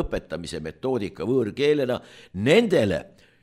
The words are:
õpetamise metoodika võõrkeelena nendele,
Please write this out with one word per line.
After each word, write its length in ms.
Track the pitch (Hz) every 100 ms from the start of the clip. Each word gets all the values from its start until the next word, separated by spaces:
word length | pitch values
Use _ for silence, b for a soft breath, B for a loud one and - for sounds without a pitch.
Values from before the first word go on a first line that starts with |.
õpetamise 580 | 170 95 - 80 80 82
metoodika 640 | 78 - 131 127 98 - 98
võõrkeelena 720 | 131 107 110 143 151 123 120 B B B 92
nendele, 560 | 113 196 233 165 104 82 - _ b b